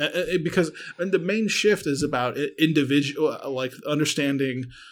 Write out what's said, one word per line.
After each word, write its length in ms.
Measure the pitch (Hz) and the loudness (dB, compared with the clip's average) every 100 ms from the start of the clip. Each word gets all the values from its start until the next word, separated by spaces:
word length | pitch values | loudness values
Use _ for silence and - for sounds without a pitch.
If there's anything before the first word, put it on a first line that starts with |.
a-, 340 | 151 170 170 | -4 -2 0
a-, 40 | 180 | 0
because, 280 | 160 190 160 - - - | 0 0 0 -2 -12 -8
and 140 | 185 | 0
the 80 | 190 | 0
main 280 | 170 214 214 | 0 0 0
shift 380 | - 208 202 156 | 2 2 2 2
is 160 | 139 | -2
about 380 | 147 127 123 120 | 0 0 -2 -2
i-, 80 | 143 - | -4 2
individual, 800 | 160 151 131 143 143 147 156 117 | 4 4 4 2 2 0 0 0
uh, 80 | 135 | -6
like, 260 | 131 131 - - | -4 -4 -6 -2
understanding 800 | 151 147 - 139 139 135 127 123 - - | 0 0 0 0 0 -2 -2 -8 -12 -20